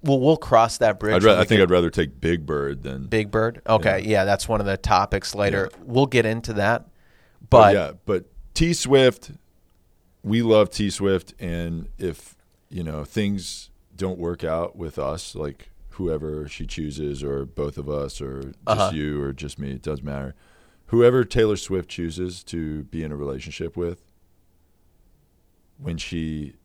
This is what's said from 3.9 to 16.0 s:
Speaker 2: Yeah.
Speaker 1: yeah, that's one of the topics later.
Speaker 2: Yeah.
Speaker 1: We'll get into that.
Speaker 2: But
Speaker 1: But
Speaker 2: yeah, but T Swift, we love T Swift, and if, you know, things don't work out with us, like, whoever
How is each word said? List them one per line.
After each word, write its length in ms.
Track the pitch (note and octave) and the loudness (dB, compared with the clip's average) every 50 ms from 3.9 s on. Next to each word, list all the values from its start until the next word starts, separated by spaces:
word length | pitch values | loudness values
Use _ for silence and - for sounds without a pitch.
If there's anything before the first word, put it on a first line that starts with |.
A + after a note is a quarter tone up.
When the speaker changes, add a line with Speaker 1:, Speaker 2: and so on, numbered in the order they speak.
| F#2+ F#2+ F#2 | 0 0 0
Speaker 2:
Yeah. 60 | G#2+ G#2+ G2 | 0 2 2
Speaker 1:
yeah, 60 | F#2+ | 4
that's 220 | G2+ G2+ F#2+ - | 2 0 0 0
one 120 | - A2+ G#2+ | -2 -2 -2
of 60 | G2+ | 0
the 100 | G2+ G2 | -2 -2
topics 560 | F#2+ - - G#2 F2+ G2 - - G2 - - - | -2 0 2 4 4 4 2 -2 -4 -4 -6 -4
later. 340 | G2+ G2+ G2+ G2 G2 F#2+ F#2 | 0 0 0 2 0 -2 -4
Speaker 2:
Yeah. 60 | - - - | -8 -16 -12
Speaker 1:
We'll 220 | C#3 A#2 B2+ C#3+ | -2 2 2 2
get 200 | C3 B2 B2 A2+ | 4 4 2 2
into 260 | A2 A2+ A#2 A2+ - A2 | 2 0 -4 -6 -6 -4
that. 320 | G#2 G2 G2+ A#2 - - - - _ _ _ _ _ _ _ _ _ - - | -2 0 0 0 0 -4 -10 -20 _ _ _ _ _ _ _ _ _ -2 6
Speaker 2:
But 0 | |
Speaker 1:
But 240 | - A#2+ A2 G2+ G2 | 10 10 10 10 8
Speaker 2:
yeah, 180 | G2 E2 D2 D#2+ - _ | 6 2 -2 -6 -10 _
but 200 | - G2+ F2+ - _ _ - - - - | -2 -2 -2 -2 _ _ -20 -20 -10 -2
T 200 | - D#3+ E3+ E3+ | 0 2 2 2
Swift, 580 | - - B2+ C#3 C3+ C3 B2+ - - - - - - _ _ _ _ _ _ _ _ _ _ _ _ _ _ _ _ | 0 2 6 6 8 8 6 4 2 -14 -20 -20 -20 _ _ _ _ _ _ _ _ _ _ _ _ _ _ _ _
we 220 | _ G2+ G#2+ A#2 A#2 | _ 0 0 0 4
love 260 | A2+ A2 G#2+ G#2 F#2 | 6 6 6 6 4
T 220 | - - G#2 G2+ | 2 -2 -2 -2
Swift, 420 | - - G2 G2 F#2+ F2+ - - - - | -2 0 0 2 2 0 -2 -6 -16 -12
and 480 | - F2+ E2+ E2+ E2+ E2+ E2+ E2 E2 - - | -8 -6 -6 -4 -4 -6 -6 -8 -10 -12 -12
if, 380 | - A2 F2+ D#2 - - - _ _ _ _ _ _ _ _ | -8 -6 -8 -8 -8 -16 -20 _ _ _ _ _ _ _ _
you 140 | - F#2 E2+ | -10 -8 -8
know, 200 | D#2 D#2 D2+ D2 | -6 -8 -8 -10
things 680 | - - A2+ G#2 G2+ G2+ G2 E2+ - - - - - _ _ _ _ _ | -6 -4 -2 -2 0 -2 -4 -6 -10 -14 -14 -16 -20 _ _ _ _ _
don't 240 | F#2 G2 F#2 F#2 F2 | -6 -6 -6 -4 -4
work 240 | E2+ E2+ F2 E2+ - | -4 -6 -6 -4 -4
out 320 | D#2+ D#2+ E2 E2+ - - | -2 -2 -2 -2 -4 -6
with 240 | G2+ F2 D#2 - - | -10 -12 -10 -6 -6
us, 340 | C#2 C2+ D2+ E2 - - - | -4 -4 -4 -6 -10 -14 -10
like, 380 | - D#2 D2 C#2 _ - - - - - - - | -8 -8 -8 -10 _ -20 -20 -20 -20 -20 -20 -10
whoever 540 | - | -6